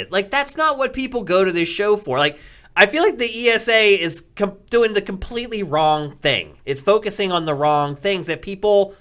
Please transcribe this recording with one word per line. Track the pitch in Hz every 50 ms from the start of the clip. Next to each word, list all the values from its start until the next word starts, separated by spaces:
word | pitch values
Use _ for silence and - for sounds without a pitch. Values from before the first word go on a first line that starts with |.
| 92
is." | -
Like, | 165 202 196 196
that's | 254 277 277 277 -
not | 320 311 311 285 269
what | 262 254 254
people | 262 262 262 262 240 196
go | 165 180 185 190
to | 185
this | 170 170 165 170
show | - - 202 208 208 208
for. | - 143 127 135
Like, | 147 151 151 - - - - - - - -
I | 175 202
feel | 202 - 311
like | 359 427 - 233
the | 240 233 220 226
E | 240 233
S | 226 214 - 240
A | 226 220 214 208 196 180
is | 170 165 - - - _ -
com-, | - 208 196 196 - _ -
doing | 240 233 233 220 208
the | 202
completely | 202 220 196 190 - - 247 240 240 240 226 208
wrong | 196 147 143 156 156 156 151 151 151 143 147 -
thing. | - 147 127 95 80 76 71 - -
It's | 135 139 135
focusing | - 196 208 214 214 202 196 - 202 185
on | 180 170 165
the | 156
wrong | 147 139 147 151 151 147 143 143 143
things | 143 - 202 196 180 151 165
that | 160 160
people | - 196 196 190 208 208 208 202 196 196 - -